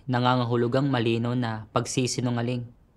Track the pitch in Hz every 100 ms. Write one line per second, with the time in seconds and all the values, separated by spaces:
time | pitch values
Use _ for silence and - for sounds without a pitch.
0 | - 123 123 127 120 120 120 127 143 127
1 | 117 117 120 123 120 110 107 120 117 -
2 | 123 - 123 120 120 123 117 - _